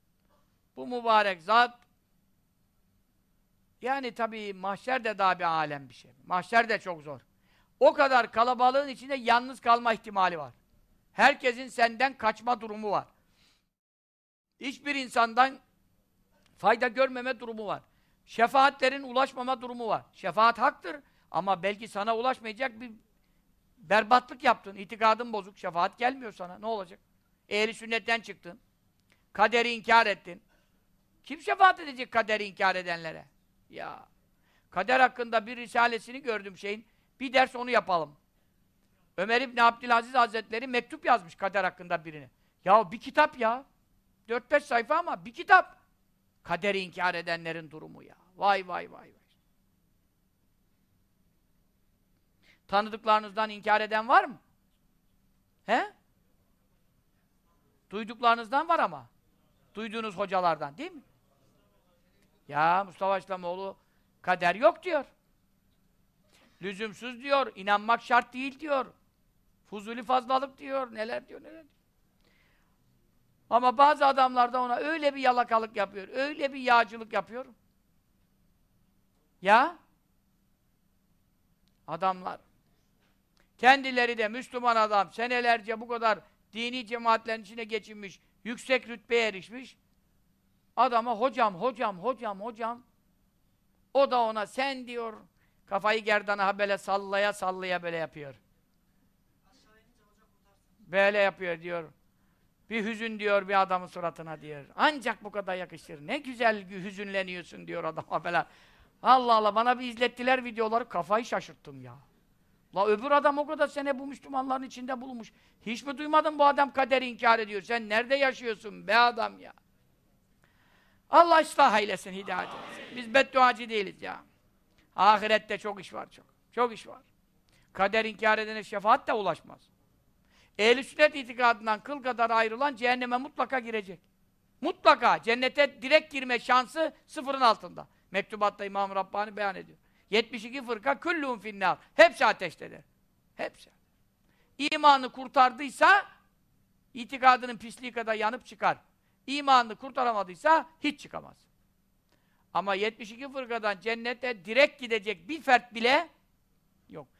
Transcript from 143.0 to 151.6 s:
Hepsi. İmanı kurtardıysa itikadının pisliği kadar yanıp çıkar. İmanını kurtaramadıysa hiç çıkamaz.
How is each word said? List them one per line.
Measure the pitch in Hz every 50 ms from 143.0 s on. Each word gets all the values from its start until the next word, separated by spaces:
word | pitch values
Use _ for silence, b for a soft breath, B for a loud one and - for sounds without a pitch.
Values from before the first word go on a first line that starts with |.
| _ _ _ _ _ _ _
Hepsi. | - - - - _ - _ _ _ _ _ _ _ _ _ _ _ _ _ _ _ _ _ _ -
İmanı | - 302 311 302 302 294 277 269 262 240 -
kurtardıysa | 254 262 254 - 277 254 254 240 240 294 262 - - 302 339 392 403 - - - _ _ _ _ _ _ _ _ _ _ _ _ _ _ _ -
itikadının | 226 240 - 269 247 254 262 254 240 247 254 240
pisliği | 190 226 233 - - 254 247 226
kadar | 240 226 220 220
yanıp | 214 214 214 247 240 -
çıkar. | - 220 - 208 180 147 - _ _ _ _ _ _ _ _ _
İmanını | 254 277 294 285 277 269 247 240 220 208
kurtaramadıysa | - 254 269 247 277 254 240 226 202 190 180 180 165 - 302 320 311 - - _ _
hiç | - 294 294 -
çıkamaz. | - - - - - - - _ _ _ _ _